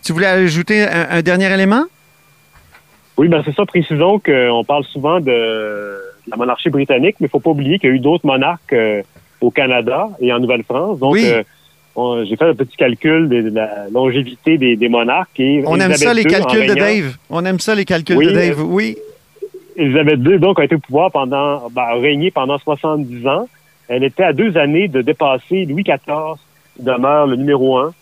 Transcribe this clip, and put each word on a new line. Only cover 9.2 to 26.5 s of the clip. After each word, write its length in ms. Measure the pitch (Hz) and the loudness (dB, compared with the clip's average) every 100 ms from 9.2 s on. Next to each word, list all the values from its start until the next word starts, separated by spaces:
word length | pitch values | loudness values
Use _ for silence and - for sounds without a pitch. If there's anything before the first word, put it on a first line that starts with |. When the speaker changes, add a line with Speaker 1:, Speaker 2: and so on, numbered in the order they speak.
| _ _ | _ _
Speaker 2:
au 100 | 120 | -2
Canada 560 | 135 131 123 117 135 214 202 | 0 0 0 0 -2 -4 -2
et 100 | 123 | -2
en 80 | 120 | 0
Nouvelle-France. 600 | 123 123 117 123 180 185 | 0 -2 -2 -4 -4 -2
Donc, 140 | 131 | 0
Speaker 1:
Oui. 120 | 175 226 | 2 2
Speaker 2:
euh, 160 | 117 104 _ _ _ _ - | 0 -4 _ _ _ _ -6
on, 280 | 123 120 | -4 -2
j'ai 140 | 104 107 | -4 0
fait 80 | 165 | 0
un 80 | 127 | 0
petit 220 | 131 - | -4 -2
calcul 500 | 135 117 160 160 160 | -2 0 0 2 2
de, 220 | 120 110 | 0 0
de 60 | 107 | -2
la 340 | 110 104 101 | -4 -6 -6
longévité 680 | 113 131 127 127 123 - 160 | -2 0 0 -4 -6 0 2
des, 200 | 127 113 | 2 2
des 100 | 117 | 2
monarques. 480 | 117 117 147 185 - | 0 0 -2 -4 -4
Et 240 | 135 147 135 | 0 0 0
Speaker 1:
On 100 | 165 | 0
aime 120 | 190 | 2
Speaker 2:
Élisabeth 60 | 156 | 2
Speaker 1:
ça, 160 | 147 | 2
les 100 | 233 | 2
Speaker 2:
deux, 60 | 202 | 2
en 160 | 175 139 | 2 2
Speaker 1:
calculs 220 | 220 - | 2 2
de 140 | 208 | 2
Speaker 2:
règnant 200 | 208 214 | 2 0
Speaker 1:
Dave. 140 | 147 127 _ | -2 -8 _
On 160 | 165 180 | -4 -2
aime 140 | 185 | -2
ça, 160 | - 214 | 0 -2
les 80 | 196 | 0
calculs 300 | 175 156 - | -2 0 2
Speaker 2:
Oui, 100 | 160 | 4
Speaker 1:
de 40 | |
Dave. 280 | 175 175 147 | 2 0 0
Speaker 2:
euh, 40 | |
Speaker 1:
Oui. 340 | 156 185 220 220 - - _ _ - - - - | -2 -2 -2 -6 -16 -20 _ _ -16 -16 -20 -4
Speaker 2:
Élisabeth 460 | 147 135 147 147 | 0 2 2 2
deux, 180 | 127 190 | 4 4
donc, 200 | 175 175 | 4 2
a 40 | 143 | 2
été 100 | 165 | 0
au 40 | |
pouvoir 320 | - 131 180 | -2 0 0
pendant, 580 | 151 135 139 143 143 120 | 0 -2 -2 -2 -4 -6
ben, 120 | 120 | -6
a 100 | 120 120 | -2 0
régné 360 | 131 147 175 | 0 0 -2
pendant 260 | 156 131 143 | -2 -2 -4
soixante-dix 720 | - 147 160 156 135 120 120 | -4 -4 -2 -4 -6 -6 -4
ans. 200 | 151 247 _ _ _ _ | -4 -4 _ _ _ _
Elle 160 | 123 | -2
était 200 | 135 - | -2 0
à 100 | 185 | 0
deux 220 | 147 220 170 | 2 0 0
années 300 | 143 156 202 | 0 0 0
de 140 | 131 | -2
dépasser 640 | 123 156 147 131 - 190 180 | -2 0 0 0 -2 -4 -2
Louis 180 | 147 | -4
quatorze, 560 | 196 135 - 147 156 156 _ | -2 -4 -4 -6 -6 -10 _